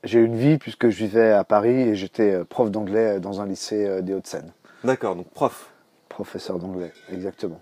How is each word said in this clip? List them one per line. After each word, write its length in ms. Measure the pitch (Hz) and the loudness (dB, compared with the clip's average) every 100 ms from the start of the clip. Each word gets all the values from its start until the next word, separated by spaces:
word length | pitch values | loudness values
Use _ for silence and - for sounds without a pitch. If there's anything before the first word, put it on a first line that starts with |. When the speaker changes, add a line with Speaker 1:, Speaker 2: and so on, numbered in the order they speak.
| 113 | 4
Speaker 1:
J'ai 140 | 117 | 4
une 160 | 117 113 | 4 4
vie 220 | 135 156 | 2 2
puisque 320 | - - 120 | 0 0 2
je 80 | 98 | 2
vivais 340 | 107 110 113 | 0 4 6
à 140 | 104 95 | 4 4
Paris 340 | 104 113 127 | 2 4 2
et 160 | 123 101 | 2 0
j'étais, 380 | 95 - 104 | -4 0 2
euh, 100 | 92 | 2
prof 260 | 82 - 113 | -4 0 0
d'anglais, 460 | 101 101 107 113 98 | 0 -2 0 0 -2
euh, 40 | |
dans 180 | 92 98 | -4 -8
un 60 | 101 | -8
lycée, 400 | 95 - 107 101 | -8 -6 -2 -2
euh, 160 | 95 | -2
des 120 | 92 | -4
Hauts-de-Seine. 380 | 95 - 78 76 _ _ _ | -6 -6 -12 -12 _ _ _
Speaker 2:
D'accord, 320 | 120 131 110 87 | -2 -2 -2 -6
donc 140 | 90 | -10
prof. 400 | - 135 - - _ _ _ _ | -2 -2 -2 -20 _ _ _ _
Speaker 1:
Professeur 500 | - 98 98 - 92 | -14 -12 -12 -8 -8
d'anglais, 320 | 92 92 85 - - | -6 -10 -10 -14 -14
exactement. 520 | 92 95 - 98 80 | -10 -10 -8 -10 -10